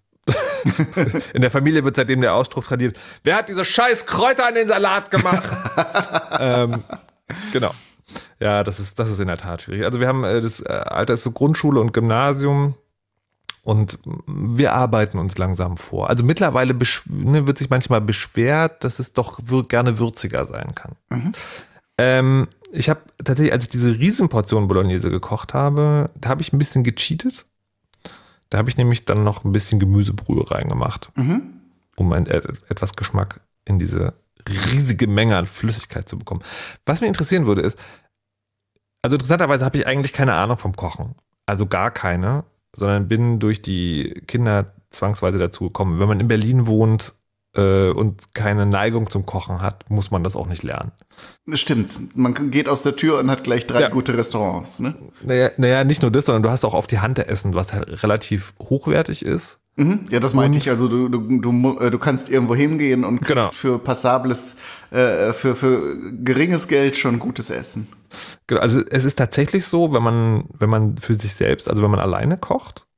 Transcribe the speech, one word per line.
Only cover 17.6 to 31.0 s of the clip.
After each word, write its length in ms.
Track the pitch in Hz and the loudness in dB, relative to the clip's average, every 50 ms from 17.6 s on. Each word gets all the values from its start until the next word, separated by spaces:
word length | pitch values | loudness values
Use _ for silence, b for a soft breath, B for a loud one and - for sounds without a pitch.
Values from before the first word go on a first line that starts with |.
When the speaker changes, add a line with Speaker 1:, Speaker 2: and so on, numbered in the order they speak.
| 139 131 | 0 0
Speaker 1:
manchmal 300 | 135 127 127 - 127 110 | 0 0 2 2 2 2
beschwert, 840 | 104 104 107 - - - - - 117 127 147 156 160 160 160 - - | 2 2 -2 -2 -4 -6 -2 0 2 2 2 2 2 0 -2 -4 -6
dass 140 | 127 120 - | -6 -6 -6
es 120 | 123 - - | -10 -6 -2
doch 260 | - 120 - - - | -4 -4 -4 -4 -12
wür-, 260 | 117 117 127 131 123 - | -6 0 0 0 0 2
gerne 320 | - 120 120 127 117 110 | 0 2 2 2 2 0
würziger 460 | 120 117 110 - - 98 - 64 67 | 0 -2 -2 -4 -8 -6 -4 -4 -4
sein 280 | - - - - - - | -4 -6 -10 -10 -10 -10
kann. 180 | - - - - _ _ - | -12 -14 -16 -18 _ _ -8
Speaker 2:
Mhm. 220 | - 120 120 175 220 B B B B B B B B B B _ _ - | -8 -4 -4 -4 -6 B B B B B B B B B B _ _ 0
Speaker 1:
Ähm, 500 | 120 127 127 131 131 131 135 135 127 - - _ - - | 2 4 4 4 4 4 4 4 2 0 -4 _ -20 -12
ich 180 | - 160 123 - | -6 -2 0 0
hab 220 | 151 - - _ _ - | 0 0 -2 _ _ -10
tatsächlich, 340 | - - 131 127 156 147 | -2 -2 0 2 2 2
als 140 | - 127 120 | 2 0 -2
ich 40 | - | -2
diese 200 | - 123 120 123 117 110 | -2 0 2 2 2 4
Riesenportion 680 | 135 190 214 - - 165 - 113 101 - 110 110 104 95 | 2 2 2 2 0 2 2 0 0 2 2 2 2 2
Bolognese 400 | 95 92 95 95 92 90 - - | 2 2 2 2 0 0 0 0
gekocht 440 | - 95 - - 104 110 - - - | -2 -2 -4 -4 -6 -6 -6 -4 -2
habe, 560 | 131 139 143 143 147 147 151 147 147 147 - - | 0 0 2 2 2 2 4 4 2 0 0 -4
da 140 | - - 117 | -6 -2 -2
hab 100 | 135 - | -2 -2
ich 120 | 170 - - | -2 0 0
ein 40 | 139 | 0
bisschen 260 | 139 - - 135 123 | 2 2 2 2 2
gecheatet. 600 | 120 113 - - - 160 165 - 254 254 - - _ _ _ _ _ _ _ _ _ _ B B B B B B B B B B B | 2 0 0 -2 -2 -2 -2 -4 -4 -6 -6 -14 _ _ _ _ _ _ _ _ _ _ B B B B B B B B B B B
Da 80 | - 101 | -2 0
hab 100 | 113 123 | 0 0
ich 80 | 123 - | 0 2
nämlich 280 | 123 120 117 113 - | 2 2 2 2 0
dann 180 | - 98 104 107 | 0 0 2 2
noch 180 | 104 101 - - | 2 0 -2 -2
ein 80 | 104 | 0
bisschen 260 | 98 104 98 - - 104 | 0 0 0 2 2 2
Gemüsebrühe 720 | 95 95 98 101 104 98 95 104 - - - - - - | 4 4 4 4 2 2 -2 -6 -4 -2 0 0 0 -2
reingemacht, 600 | - - - - - - - - - - | -2 -4 -2 -2 -2 -2 -2 -2 -4 -6